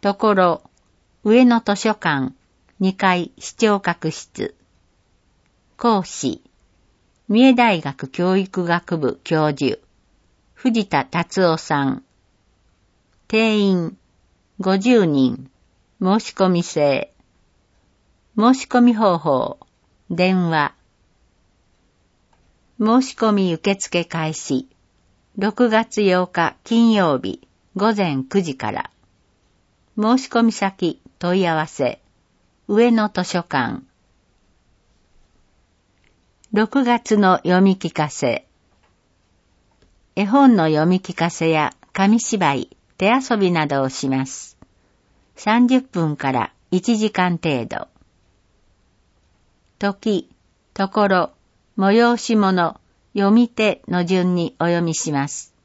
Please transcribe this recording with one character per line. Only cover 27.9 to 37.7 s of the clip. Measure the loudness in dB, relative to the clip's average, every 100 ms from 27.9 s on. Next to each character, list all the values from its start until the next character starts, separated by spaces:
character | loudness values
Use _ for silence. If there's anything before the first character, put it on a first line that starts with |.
前 | 0 -2 -4
九 | -4 -4
時 | -4 -6
か | -8
ら。 | -8 -10 _ _ _ _ _ _ _ _ _ _ -4
申 | 0 0
し | 0
込 | 0
み | 0
先、 | 0 -6 -2 -6 -6 -18 _
問 | -2 0
い | 0
合 | -2
わ | -4
せ。 | -4 -4 -4 _ _ _ _ _ _ -4
上 | 2 2
野 | 2 0
図 | -4 -4
書 | -6
館。 | -4 -4 -4 -8 -14 _ _ _ _ _ _ _ _ _ _ _ _ _ _ _ _ _ _ _ _ _ _ _ _ _ _
六 | -2 0 0 0
月 | -2 0 2
の | 2 2
読 | 2 2
み | 4